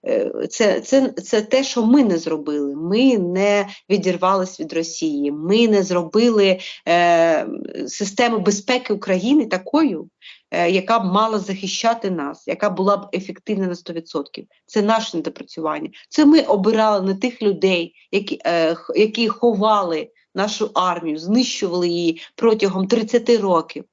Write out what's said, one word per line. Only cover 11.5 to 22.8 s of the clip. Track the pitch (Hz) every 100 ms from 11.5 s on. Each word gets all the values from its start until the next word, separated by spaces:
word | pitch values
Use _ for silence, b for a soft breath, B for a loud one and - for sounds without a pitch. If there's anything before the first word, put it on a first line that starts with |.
| 190 190 - 233 233 202
нас, | 175 143 151 -
яка | 165 208
була | 180 196 202
б | 196
ефективна | 185 190 190 - 202 190
на |
сто | 175 -
відсотків. | 165 165 156 143 - - _ _
Це | 220
наше | 208 226 220 170
недопрацювання. | 156 - - - 156 151 165 B B
Це | -
ми | 294 311
обирали | - 202 196 220 220 208 190
не |
тих | 190 254 240
людей, | 208 180 190 180 170 b b
які, | 196 202 -
е, | - 170 160
х-, | 165 - 165
які | 214 220 226
ховали | - 240 208 214 214 180 160 - _ _
нашу | 185 208 214 214
армію, | - 185 175 165 151
знищували | 170 226 247 - 196 175 175
її | 170 170 165 B -
протягом | 233 220 196 185